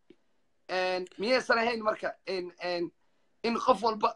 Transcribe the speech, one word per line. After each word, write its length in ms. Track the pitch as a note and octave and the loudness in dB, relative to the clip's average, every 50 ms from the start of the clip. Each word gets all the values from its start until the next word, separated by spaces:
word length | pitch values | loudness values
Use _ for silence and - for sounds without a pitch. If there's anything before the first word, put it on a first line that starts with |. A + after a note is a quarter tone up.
| _ _ - _ _ _ _ _ _ _ _ _ _ _ | _ _ -20 _ _ _ _ _ _ _ _ _ _ _
en, 360 | F3 F#3 F#3 F#3 F#3 F3+ F3+ F3+ - - | -4 -2 0 0 -2 -2 -4 -8 -8 -6
miyaysan 400 | F#3+ A3 C4 B3+ - - B3 A#3 | 0 2 2 2 4 2 2 2
ahayn 240 | A3+ A#3 A#3+ A3+ G#3+ | 2 0 0 0 0
marka, 320 | G#3 A3 - - D#3+ - - _ | -2 -2 0 -4 -6 -6 -6 _
en, 260 | - F#3+ F#3 F3+ F3+ E3+ _ | -6 -6 -6 -6 -8 -10 _
en, 320 | - F3 F3+ F3 F3 E3+ - _ _ _ _ _ _ _ _ _ _ | -6 -4 -2 -2 -4 -4 -6 _ _ _ _ _ _ _ _ _ _
in 120 | A3+ A#3 - | -2 -2 0
qof 260 | - - B3+ F#3+ G#3 | 4 4 4 4 4
walba 320 | A#3 A3 G#3+ G#3+ A3+ A3+ | 0 0 2 0 0 -2